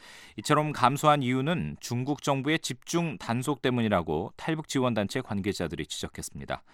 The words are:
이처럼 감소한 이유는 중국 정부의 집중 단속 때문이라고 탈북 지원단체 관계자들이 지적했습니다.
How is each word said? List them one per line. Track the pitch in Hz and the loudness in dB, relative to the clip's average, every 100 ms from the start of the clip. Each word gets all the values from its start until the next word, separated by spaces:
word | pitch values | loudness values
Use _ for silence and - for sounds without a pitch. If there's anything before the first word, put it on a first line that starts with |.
| - - - - | -18 -20 -18 -6
이처럼 | - 147 151 | 2 2 2
감소한 | 131 123 139 151 147 | 4 4 4 4 4
이유는 | 123 127 139 175 80 - | 4 0 0 -2 -2 -6
중국 | - 120 127 147 | -4 -4 -2 -2
정부의 | - 139 131 160 | 0 0 0 0
집중 | - 127 - 165 170 - | -2 -8 -2 0 0 -2
단속 | - 117 131 143 | -2 -2 0 0
때문이라고 | 131 123 110 98 85 78 101 - | 2 2 4 2 2 0 -2 -6
탈북 | - 156 151 | -4 -4 -2
지원단체 | 139 127 110 104 131 | 0 2 2 0 -2
관계자들이 | 123 101 98 92 82 76 78 | -4 -2 -2 -2 -2 -4 -6
지적했습니다. | - 78 - - - 67 65 - | -6 -8 -8 -10 -10 -6 -8 -8